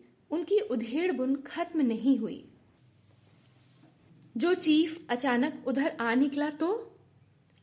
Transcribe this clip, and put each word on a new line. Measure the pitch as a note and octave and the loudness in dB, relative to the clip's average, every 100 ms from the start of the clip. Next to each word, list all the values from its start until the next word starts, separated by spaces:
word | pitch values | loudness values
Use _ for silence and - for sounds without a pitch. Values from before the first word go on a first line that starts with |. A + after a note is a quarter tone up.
| - _ - | -20 _ -6
उनकी | E4 - G4+ | -6 0 0
उधेड़ | - A#3+ A3 D4 F4+ | 0 -4 -2 -2 0
बुन | B3 B3+ C#4 | 0 -2 -2
खत्म | - E4 F4 D#4+ | -4 -6 -4 0
नहीं | B3 A3 C4 A#3+ | 0 2 2 2
हुई। | G#3+ - - - _ _ _ _ _ _ _ _ _ _ - - - _ _ - - A3+ | 0 -8 -16 -20 _ _ _ _ _ _ _ _ _ _ -20 -20 -20 _ _ -20 -12 -2
जो | E4+ | 0
चीफ | F4+ D#4 D4+ E4 - - | 2 4 4 2 -2 -4
अचानक | B3 C#4 A#3+ D4+ - C4 | -2 0 2 0 -2 -2
उधर | C4 D4+ - | 0 -2 -2
आ | A#3 A#3+ | 0 2
निकला | C#4+ C#4+ D4 | 2 2 -4
तो? | D4 E4 A#4 - - _ _ _ _ _ _ | -2 -2 -2 -6 -20 _ _ _ _ _ _